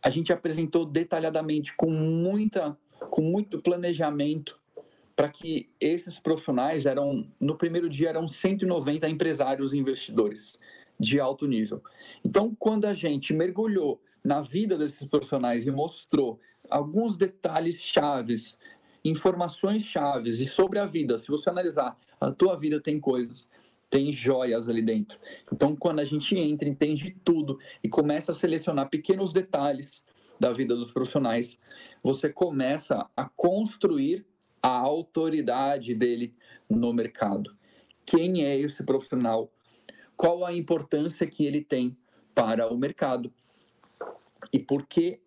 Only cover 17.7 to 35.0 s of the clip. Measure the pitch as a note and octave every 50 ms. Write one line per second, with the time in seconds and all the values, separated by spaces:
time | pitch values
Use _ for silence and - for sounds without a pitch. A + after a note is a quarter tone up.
17.7 | E3+ - - - - F3 D3 D3 C#3+ C3 A#2 A2+ A#2+ A2 - - - _ _ -
18.7 | - _ _ _ _ _ _ D3+ D#3+ D3+ - F#3+ F#3 E3+ F3 E3+ - - - G3
19.7 | G#3 A3 G#3 - - F3+ C#3+ C#3+ C#3+ B2+ A2+ A#2 A2+ A2+ C3 C3+ - - F#3 F#3
20.7 | G3 G#3 G3+ F#3 D#3 E3+ D3 B2 A#2+ A2+ - - C#3+ D3 - F#3+ F3 F3+ F#3 F3
21.7 | D3+ D3 C3+ B2 A#2+ _ _ _ _ _ C3+ C3 C3+ _ F3+ F#3+ F3+ D#3 D3 D3+
22.7 | D3+ D3+ - D#3+ D3+ D3+ C#3+ C#3 C3 B2+ A#2+ A#2 B2+ - - _ _ - _ _
23.7 | _ _ _ _ - C#3 C#3 D3 D3 - A2+ B2 C3+ B2+ B2+ B2 A2+ A#2 A2+ A#2+
24.7 | A2+ A2+ A2+ A2 A2 A2 G#2 - - - - - - - _ - - - - C#3+
25.7 | D3+ D3 - F3 D#3+ D#3 D3 C#3 D3 D3+ D3 - G#3+ F#3 E3 D3+ D3+ D3 D3+ D3
26.7 | C#3 - D#3 D3+ D#3 D3 C#3+ F#3 - - _ - E3+ D#3+ D3+ C#3 C3+ C3+ - -
27.7 | - - - A3 - - D3 D3 D3 D#3 D#3+ - E3 - - E3+ D#3+ D#3+ D3+ -
28.7 | D#3 C#3+ C#3 C#3 - D3+ - - F#3+ F#3+ G3 F3+ D#3 F#3+ F#3+ - - D3 C#3 D3
29.7 | C#3+ C3 C#3 - - - _ _ _ _ _ _ - - - B2 A#2+ A#2+ C3+ A#2
30.7 | A#2+ A#2+ A#2+ A2+ - C3 B2+ B2 - D3+ C3+ A#2 A2+ A#2 A#2+ - - _ _ -
31.7 | - - - - - _ _ B2+ C3+ C3+ - D3+ C#3+ - F3+ F3 D3+ C3+ C3 B2+
32.7 | C#3+ D#3 - - C#3 A2 - - _ - C3 - _ - - F3 F#3 G#3 A3 G#3
33.7 | - - - F#3+ E3 C#3+ C3+ D3 F3 G3+ - _ _ _ _ _ _ _ - B2+
34.7 | B2+ B2 B2 C3+ D3+ E3